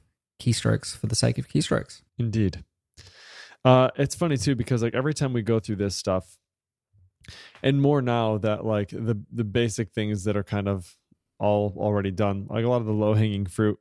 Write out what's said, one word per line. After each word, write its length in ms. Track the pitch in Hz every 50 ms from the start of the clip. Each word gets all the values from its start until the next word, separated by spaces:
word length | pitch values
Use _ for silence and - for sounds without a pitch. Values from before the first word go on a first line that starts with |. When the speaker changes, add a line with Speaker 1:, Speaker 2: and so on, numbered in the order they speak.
| _ _ _ _ _ _ _ _
Speaker 1:
keystrokes 560 | - 123 113 - - 110 110 104 - - -
for 100 | - - 110
the 60 | 117
sake 220 | 107 - 117 120 -
of 80 | 131 -
keystrokes. 520 | - 147 156 - - - - - - - _ _ _ -
Speaker 2:
Indeed. 460 | 120 117 104 110 107 92 78 78 - _ _ _ _ _ _ - - - - - - - - - - - - _ _
Uh, 260 | 127 127 127 127 127 -
it's 200 | - 143 139 -
funny 200 | - 180 170 147
too, 200 | 127 - 147 135
because, 260 | 110 110 - 131 117 113
like, 120 | 120 113
every 200 | 120 131 151 151
time 180 | - 147 131 127
we 100 | 120 107
go 180 | 101 117 113
through 160 | 101 - 107
this 180 | 95 101 101 92
stuff, 420 | - - 104 92 92 - - - _ _ _ _ _ _ _ _ _ _ _ _ _ _ _ _ _ - - - - - - - - -
and 180 | 131 139 139
more 220 | 139 139 147 143 127
now 360 | 123 120 117 113 110 110 107
that, 260 | 107 110 107 104 -
like, 240 | 110 110 104 101 -
the, 320 | - 98 113 110 117 101 - - 110
the 120 | 117 117
basic 460 | 104 95 120 117 113 101 - 113 92 -
things 320 | - 107 107 107 101 90
that 120 | 107 101
are 60 | 101 98
kind 260 | - - 101 98 101
of 280 | 101 95 87 - - _ _ _ _ _ _ _ _ _
all 340 | 104 104 104 104 104 104 95
already 340 | - 107 107 104 104 98 98
done, 360 | 92 87 107 101 98 98 98 -
like, 140 | - 110 113
a 40 | 120
lot 120 | 123 120
of 60 | 113
the 60 | 107 107
low 220 | 107 107 104 107
hanging 320 | 107 110 107 104 98 101
fruit 320 | 92 - - 110 104 104 -